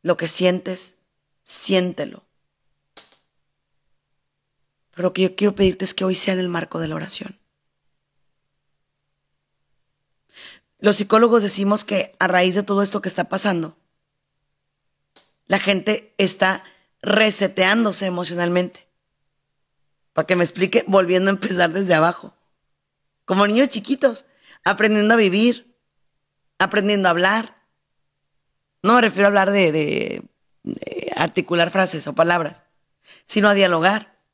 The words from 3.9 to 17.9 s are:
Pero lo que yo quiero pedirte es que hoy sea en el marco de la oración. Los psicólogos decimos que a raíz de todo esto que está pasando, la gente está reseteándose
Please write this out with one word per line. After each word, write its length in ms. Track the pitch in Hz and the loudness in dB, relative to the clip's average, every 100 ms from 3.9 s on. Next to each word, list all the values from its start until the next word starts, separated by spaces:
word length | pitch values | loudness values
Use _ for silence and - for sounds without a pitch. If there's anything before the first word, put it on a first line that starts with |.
| _ _ _ _ _ _ _ _ _ _ | _ _ _ _ _ _ _ _ _ _
Pero 180 | - 180 | -6 -4
lo 40 | |
que 80 | 180 | 0
yo 160 | 185 185 | -2 0
quiero 180 | 208 | -2
pedirte 300 | 196 190 185 | 2 0 0
es 80 | 190 | -6
que 140 | - 190 | -4 -2
hoy 80 | |
sea 180 | 185 - | -2 -2
en 80 | 185 | -2
el 80 | 185 | -4
marco 300 | 175 165 165 | -6 -8 -8
de 100 | 160 | -8
la 60 | |
oración. 440 | 156 156 - - - _ _ _ _ _ _ _ _ _ _ _ _ _ _ _ _ _ _ _ _ _ _ _ _ _ _ _ _ _ - - - _ _ | -8 -10 -12 -12 -18 _ _ _ _ _ _ _ _ _ _ _ _ _ _ _ _ _ _ _ _ _ _ _ _ _ _ _ _ _ -20 -20 -20 _ _
Los 180 | - 202 | 0 2
psicólogos 460 | 202 220 233 233 | 2 4 4 4
decimos 420 | 202 196 196 208 | 0 -2 0 0
que 320 | - 202 - _ | -2 -4 -4 _
a 80 | 185 | 0
raíz 280 | 180 185 | 2 2
de 80 | 185 | 0
todo 200 | 202 196 | -2 -2
esto 200 | 196 202 | 0 -4
que 80 | 190 | -6
está 140 | - | -6
pasando, 520 | 175 190 208 175 160 - _ _ _ _ _ _ _ _ _ _ _ _ _ _ _ _ | -6 -2 -2 -2 -4 -12 _ _ _ _ _ _ _ _ _ _ _ _ _ _ _ _
la 140 | _ 196 | _ -2
gente 560 | 196 196 180 214 - _ | 2 0 0 -4 -6 _
está 480 | 190 - 185 190 - _ _ _ | -2 2 0 0 -8 _ _ _
reseteándose 1040 | - 208 214 202 190 190 185 214 220 | -2 2 2 0 -4 0 2 2 0